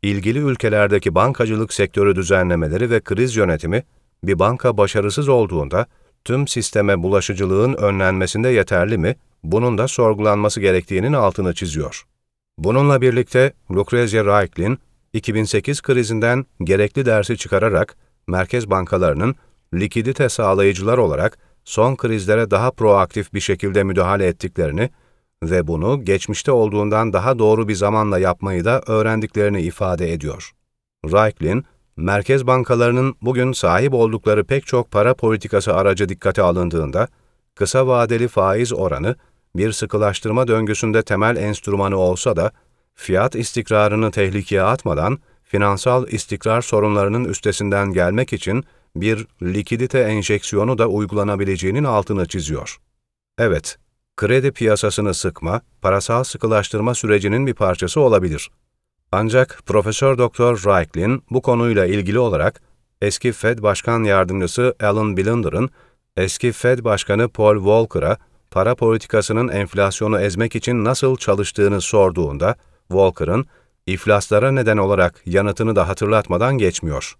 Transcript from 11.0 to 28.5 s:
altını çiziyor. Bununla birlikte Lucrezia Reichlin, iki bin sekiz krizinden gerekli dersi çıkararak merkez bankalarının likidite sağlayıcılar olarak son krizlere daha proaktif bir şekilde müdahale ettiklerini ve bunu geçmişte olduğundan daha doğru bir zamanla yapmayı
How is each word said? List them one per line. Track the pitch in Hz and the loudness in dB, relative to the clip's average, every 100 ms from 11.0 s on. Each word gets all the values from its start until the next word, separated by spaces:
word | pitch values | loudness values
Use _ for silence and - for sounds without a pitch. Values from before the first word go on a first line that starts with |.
| 110 | 0
altını | 143 104 90 92 | 2 0 0 -4
çiziyor. | 82 92 78 71 - - _ _ _ _ - | -4 -6 -6 -8 -10 -20 _ _ _ _ -6
Bununla | 82 123 143 139 | 0 2 4 4
birlikte | 127 120 120 127 135 - _ | 2 2 0 2 2 0 _
Lucrezia | 92 101 120 120 110 | -4 0 0 0 0
Reichlin, | 101 104 95 - 95 131 _ _ _ | 2 2 0 -2 -4 -4 _ _ _
iki | - - | -8 -4
bin | 107 | -2
sekiz | 110 107 113 147 | 0 -2 -2 -6
krizinden | - 123 110 113 113 123 131 _ | 0 0 0 0 0 0 -4 _
gerekli | 87 95 104 - 127 | 0 2 2 0 0
dersi | 110 98 117 | 2 0 -4
çıkararak | - 98 110 92 - - _ _ - | -2 0 2 0 -2 -6 _ _ -6
merkez | 90 92 123 107 | -4 -2 -4 -2
bankalarının | 95 90 95 90 73 107 143 _ _ _ | -2 0 0 0 0 -2 -4 _ _ _
likidite | 85 101 117 113 131 131 | -4 -2 -2 -4 -2 -2
sağlayıcılar | - 104 95 98 92 98 123 | 0 2 4 4 2 0 2
olarak | 104 71 98 - _ _ | 2 2 -2 -4 _ _
son | - - 117 135 | -8 0 2 2
krizlere | 120 110 92 107 113 | -2 -2 0 0 2
daha | 98 123 | 0 0
proaktif | - 113 98 92 - 98 | 0 4 4 4 -2 -6
bir | 101 | -6
şekilde | - 95 101 98 | -4 -2 0 0
müdahale | 98 92 90 98 92 | 0 0 0 2 0
ettiklerini | 85 92 - 80 76 127 _ _ _ _ _ | -2 -8 -4 -4 -2 -4 _ _ _ _ _
ve | 80 90 80 | -2 -2 0
bunu | 80 92 139 | -2 -2 -2
geçmişte | 101 98 - 160 - | 0 -2 -2 -6 0
olduğundan | 127 107 104 104 107 113 | 2 2 0 0 0 0
daha | 95 120 123 | 0 0 2
doğru | 110 110 107 | 4 4 0
bir | |
zamanla | 98 101 110 107 95 | 0 0 2 0 0
yapmayı | 92 87 98 | 0 -2 -4